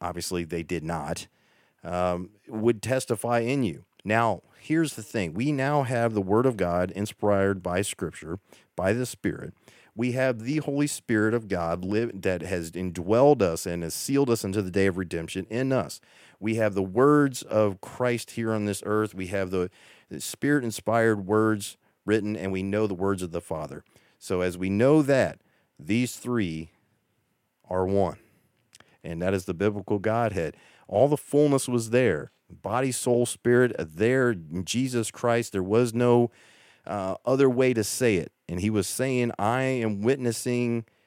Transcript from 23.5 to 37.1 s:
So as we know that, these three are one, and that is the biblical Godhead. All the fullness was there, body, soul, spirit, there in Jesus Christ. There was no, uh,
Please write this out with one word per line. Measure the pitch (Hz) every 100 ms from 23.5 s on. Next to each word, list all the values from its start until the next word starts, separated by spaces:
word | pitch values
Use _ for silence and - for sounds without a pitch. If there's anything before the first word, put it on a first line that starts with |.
| 80 73 76 - _ _ _
So | - 92
as | 90 87
we | 95
know | 101 127 156
that, | 135 135 90 - _ _ _ _
these | 73 113 123
three | - 120 120 92 80 80 _ _ _ _ _ _ _ _ _ -
are | 92
one, | 92 98 92 - _ _ _ _ _ - _ _
and | 80 82
that | 90
is | 98 92
the |
biblical | 85 104 104 95 104
Godhead. | 107 113 113 95 78 - _ _ -
All | 98 139
the | 147
fullness | - 143 151 135 -
was | 120 113
there, | 120 123 76 - _ _
body, | 87 95 117 135
soul, | 120 123 120 120
spirit, | - - 123 123 -
there | 80 78 110 131 123
in | 98 78 87
Jesus | 85 117 131 123 107
Christ. | - 120 117 117
There | 101
was | 92 110 123
no, | 113 123 120 120 _ _ _ _ _ -
uh, | 101 95